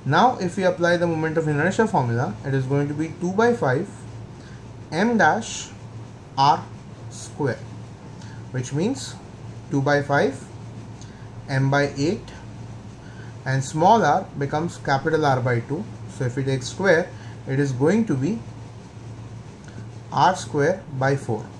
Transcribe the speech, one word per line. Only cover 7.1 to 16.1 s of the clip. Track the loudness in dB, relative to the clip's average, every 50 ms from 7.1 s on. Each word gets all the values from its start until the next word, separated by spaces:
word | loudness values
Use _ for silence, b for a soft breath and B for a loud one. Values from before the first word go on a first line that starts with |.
square, | -14 -12 -14 -14 -6 -2 -2 -2 -2 -2 -6 -14 -14 -14 -14 -16 -16 -16 -16 -16 -16 B B B B B B B
which | -6 -6 -6 -2 -2
means | 0 0 0 0 -2 -6 -10 -12 -14 -16 -16 -16 -14 -14 -14 -14 -14 -10 -2
two | 0 0
by | 2 4 4 2
five | 2 4 4 4 4 2 0 -2 -12 -14 -14 -14 -14 -14 -14 -14 -14 -14 -14 B B B B B B B B -14 -8 -2
m | 0 2 2 4
by | 4 4 4 2 0 0
eight, | 0 0 0 0 -4 -12 -16 -16 -16 -16 -14 -14 -14 -14 -14 -14 -14 -16 -16 -16 B B B B B B B B -4
and | -2 0 0 0
small | -2 0 4 6 8 8 8 8
r | 6 4 4 2 -2 -6 -4
becomes | -4 -2 -2 -2 -2 -2 -6 -6 0 0
capital | 0 2 2 2 2 4 4
R | 4 4 4
by | 2 2 0 0
two. | 0 -2 -4 -6 -6 -8 -10 -12 -14 -14